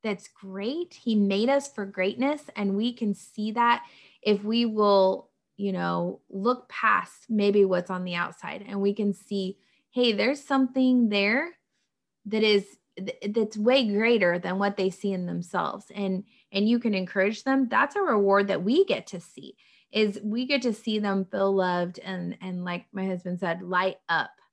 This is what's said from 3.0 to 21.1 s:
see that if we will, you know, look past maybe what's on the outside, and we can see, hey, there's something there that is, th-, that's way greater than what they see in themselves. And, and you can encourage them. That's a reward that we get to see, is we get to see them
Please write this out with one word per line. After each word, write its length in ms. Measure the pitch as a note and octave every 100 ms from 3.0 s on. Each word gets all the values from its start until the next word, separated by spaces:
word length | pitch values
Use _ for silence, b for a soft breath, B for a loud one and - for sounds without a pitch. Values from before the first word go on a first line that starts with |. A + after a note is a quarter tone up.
| A3
see 380 | G3 - - G#3+
that 320 | A3 A#3+ A#3+ B B B B
if 220 | - G#3
we 220 | G#3 A#3 A#3+
will, 640 | G#3+ G#3 G3 F#3+ F#3+ - _ _ -
you 140 | G3+
know, 500 | F#3 F3 F3 F3 - _
look 400 | G3 G3 B3 -
past 560 | - A3 F#3 - - _
maybe 360 | G#3+ G3+ G3+ G3
what's 260 | F3+ F3+
on 120 | F#3
the 120 | F3+ F3
outside, 500 | F3 - - F#3 G#3
and 140 | G3
we 120 | G3+
can 200 | G3+ G3+
see, 440 | F#3+ - G3+ F#3 G3 _ _ _
hey, 220 | B3 B3
there's 300 | G#3 G#3+ C#4+
something 680 | - C4+ C4 C4 C4 B3+ A3+
there 480 | G3+ G3 A#3 E4+ - _ _ _ _ _ _ G#3
that 180 | A3
is, 220 | G#3+ G#3 G3 _ _ -
th-, 360 | F#3+ - G3+
that's 240 | A3 G#3+ G#3+
way 300 | G#3+ C4 A3+
greater 480 | G3+ A3+ A#3+ F3+ F3
than 180 | F3+ F#3+
what 200 | G3+ G3
they 120 | F#3+
see 220 | F3+ G3+
in 140 | F#3+ F3+
themselves. 600 | F3 F3 F#3 D2+ - -
And, 300 | - G3 F#3 - b b
and 160 | G3 G#3
you 120 | A#3+
can 140 | A#3+
encourage 500 | G3 F3+ G3 G3 A3
them. 240 | - C4+ B3
That's 260 | A3 C#4+ G#4
a 60 |
reward 460 | F#4 A3 G3 G3 G3+
that 160 | F3+
we 220 | F3+ D4 G4
get 220 | C3+ -
to 120 | F3+
see, 360 | - - - - b b b
is 280 | G#3+ G#3+ G3+
we 220 | G#3 A3+ B3+
get 160 | C#4+
to 120 | B3
see 260 | G#3+ - G#3+
them 260 | G#3